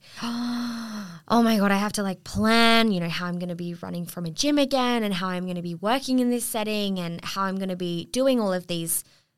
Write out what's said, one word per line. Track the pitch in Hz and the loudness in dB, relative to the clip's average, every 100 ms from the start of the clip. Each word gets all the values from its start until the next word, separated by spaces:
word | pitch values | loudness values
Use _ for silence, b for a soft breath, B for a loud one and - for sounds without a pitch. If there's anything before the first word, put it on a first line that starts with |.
| - | -18
<gasps> | - | -10
"Oh | 233 233 240 240 240 233 226 214 190 170 - 233 | -8 -6 -4 -4 -6 -8 -10 -10 -12 -14 2 4
my | 233 220 | 6 6
God, | 202 | 4
I | 196 | 4
have | 208 | 2
to, | 208 | -2
like, | 196 185 | -2 -4
plan, | - 202 214 226 226 226 226 | -6 0 4 6 6 6 4
you | 185 | 2
know, | 170 | -2
how | 165 175 | -4 -4
I'm | 175 | -4
gonna | 175 175 | -6 -6
be | 175 170 | -8 -8
running | 185 175 170 | -8 -8 -8
from | - 170 | -8 -8
a | |
gym | 160 285 294 | -2 2 4
again | 277 269 247 240 | 4 2 2 0
and | 208 | 0
how | 185 185 | -2 -2
I'm | 180 180 | -4 -4
gonna | 180 | -6
be | 175 170 | -6 -4
working | 202 262 269 254 | 0 0 2 2
in | 247 | 2
this | 240 240 | 0 -2
setting | 226 214 214 202 190 | -2 -2 -2 -2 -2
and | 175 170 | -4 -6
how | - - | -6 -4
I'm | 190 190 | -2 -2
gonna | 190 180 | -4 -4
be | 180 170 170 | -4 -4 -4
doing | 247 269 254 | 0 2 2
all | 208 | 2
of | 185 180 | -2 -2
these | 170 165 - b b b | -4 -2 -4 b b b